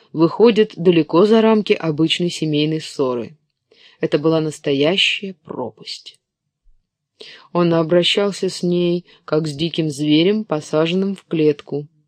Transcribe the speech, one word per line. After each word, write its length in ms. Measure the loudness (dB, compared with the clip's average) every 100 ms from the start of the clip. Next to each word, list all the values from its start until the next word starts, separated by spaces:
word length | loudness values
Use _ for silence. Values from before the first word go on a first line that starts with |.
| _
выходит 600 | 0 0 4 4 4 0 2
далеко 500 | 2 2 2 4 4
за 160 | 4
рамки 300 | 4 2 2
обычной 580 | -2 -2 -2 -2 0 -4
семейной 500 | -4 -2 0 0 -2
ссоры. 560 | -6 -4 -2 -4 -8 -14 _ _ _ _ _ _
Это 180 | -4 -2
была 220 | 0 0
настоящая 960 | -2 -4 -2 0 0 0 0 -2 -8 -14
пропасть. 760 | -14 -10 -10 -12 -18 -18 -18 -20 _ _ _ _ _ _ _ _ _ _ -20 -20 -6
Он 200 | 0 2
обращался 760 | 2 2 2 2 0 -2 -2 -6
с 140 | -4
ней, 440 | -2 0 0 -2 -6 _
как 220 | -4 -2 -2
с 80 |
диким 360 | -4 -4 -2 -4
зверем, 540 | -2 2 2 2 0
посаженным 680 | -2 -6 -2 0 0 0 -2
в 100 | -6
клетку. 600 | _ 0 0 0 -6 -10 -10 _